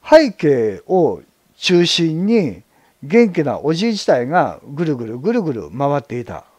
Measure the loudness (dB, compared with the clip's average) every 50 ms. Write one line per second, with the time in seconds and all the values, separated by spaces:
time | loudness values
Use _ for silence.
0 | _ 6 6 6 6 6 -2 _ 0 2 2 2 2 -2 -2 -6 -6 -2 0 2
1 | 2 2 0 -4 -12 _ _ _ _ _ _ _ -2 0 2 2 2 2 0 0
2 | 0 0 0 -2 0 2 2 2 0 0 -4 -10 -18 _ _ _ _ _ _ _
3 | -10 0 4 4 4 4 2 -2 -2 -2 -4 -4 -2 -2 -2 -2 -2 -4 -4 -4
4 | 0 0 0 0 0 0 0 0 0 0 -4 -10 -16 -16 -8 -6 -4 -4 -2 -4
5 | -6 -8 -10 -6 -4 -2 -2 0 -2 -2 -6 -6 -8 -10 -8 -4 -2 -2 -2 -2
6 | -4 _ -10 -10 -10 -10 -14 -16 -16 _ _